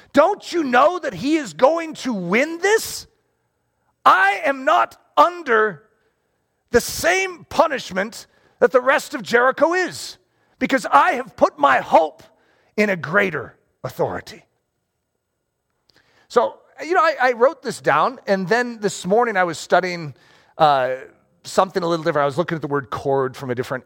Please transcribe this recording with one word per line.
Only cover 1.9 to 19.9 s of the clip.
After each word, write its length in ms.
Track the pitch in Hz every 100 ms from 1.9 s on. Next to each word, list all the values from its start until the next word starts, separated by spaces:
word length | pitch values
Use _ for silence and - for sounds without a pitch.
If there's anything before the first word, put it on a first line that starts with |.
to 180 | 285 254
win 460 | 214 175 208 302 330
this? 480 | 381 440 - - - _ _ _ _ _ _ _ _ _
I 380 | - 339 392 403
am 220 | 311 277 269
not 340 | 339 - - _ -
under 680 | 311 349 302 220 214 165 _ _ _ _ _ _ _ _ _
the 120 | 240
same 640 | - - 302 370 381 339 185
punishment 800 | - 320 269 - 185 214 - - _ _ -
that 140 | 233
the 80 | 254
rest 320 | 247 294 -
of 80 | 294
Jericho 500 | 185 233 254 247 302
is, 460 | 359 349 135 - - _ _ _ -
because 260 | 254 262
I 280 | 294 285 330
have 220 | 311 196
put 240 | - 311 -
my 200 | 285 254
hope 440 | - 294 311 - - _ _ _ _ -
in 140 | 214
a 60 | 185
greater 600 | 143 190 196 151 98 - _ _
authority. 600 | - - 139 101 - - _ _ _ _ _ _ _ _ _ _ _ _ _ _ _ _ _ _ _
So, 300 | 240 226 - _ -
you 80 | 302
know, 100 | 359
I, 140 | 320 277
I 140 | 254
wrote 300 | 233 254 330
this 180 | 254 -
down, 400 | 147 147 190 254 -
and 200 | 196 180
then 340 | 226 247 226
this 260 | 208 - 180
morning 320 | 208 240 196
I 60 |
was 140 | 180 160
studying, 560 | - 180 180